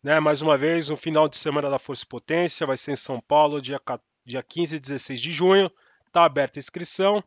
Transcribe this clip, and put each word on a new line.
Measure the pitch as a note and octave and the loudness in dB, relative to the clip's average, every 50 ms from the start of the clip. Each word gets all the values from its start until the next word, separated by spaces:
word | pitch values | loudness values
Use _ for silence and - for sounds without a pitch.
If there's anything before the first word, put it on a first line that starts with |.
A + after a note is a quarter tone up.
| - | 0
né? | C#3+ D3+ D#3 | 2 2 2
Mais | D3+ D3+ D3+ C3+ | 4 2 0 2
uma | D3+ D#3 D3 | 2 2 2
vez, | C3+ C3+ D#3+ E3+ E3+ D#3+ C#3+ | 4 4 2 2 0 0 -2
no | D3+ | -6
final | C#3 - E3 D#3 D3+ D#3 D3+ | -6 -6 0 2 4 2 2
de | - | 0
semana | - - D#3+ C#3+ D3 C#3+ C#3 | -4 -4 -2 -2 -2 -2 -2
da | C#3 C3 | -2 -4
Força | - - C#3 - - | -4 -6 -10 -10 -10
e | |
Potência, | _ - A#2+ _ - D3+ E3+ F3 E3 - - E3 | _ -14 -14 _ -2 0 0 0 0 -2 -4 -2
vai | C#3 C3+ | -2 -2
ser | B2+ - - | -4 -4 -6
em | C#3+ | -6
São | - - - C3+ B2 | -6 -6 -8 -8 -10
Paulo, | - _ D3 D3+ D3+ D3 D3 D3 | -2 _ 4 4 4 4 2 -2
dia | C3 A#2+ C#3 C3+ | -6 -6 -10 -8
ca-, | _ - B2+ A#2 _ _ _ _ _ | _ -8 -8 -8 _ _ _ _ _
dia | A#2+ A#2 C3 A#2 | -10 -8 -8 -8
quinze | _ - E3 E3+ D3+ D#3 | _ -4 -4 -4 -2 -4
e | D#3 | -10
dezesseis | C3 C3+ C#3+ C3 - - C3+ A#2+ | -8 -8 -8 -8 -8 -8 -8 -8
de | A#2 D#3 | -8 -8
junho, | E3+ D3 F3+ F#3 F#3+ G3 G3 F3+ _ _ _ _ _ _ _ _ | -4 0 4 4 6 4 4 2 _ _ _ _ _ _ _ _
tá | _ F3 E3+ | _ 4 4
aberta | D#3+ C3+ C#3+ C#3 C3 _ D3 | 4 4 2 -2 -2 _ -10
a | |
inscrição | C3+ - _ E3+ F3 - - - F#3+ G3 G#3 G#3 F#3 | -14 -12 _ -12 -12 -10 -4 0 0 2 2 0 -2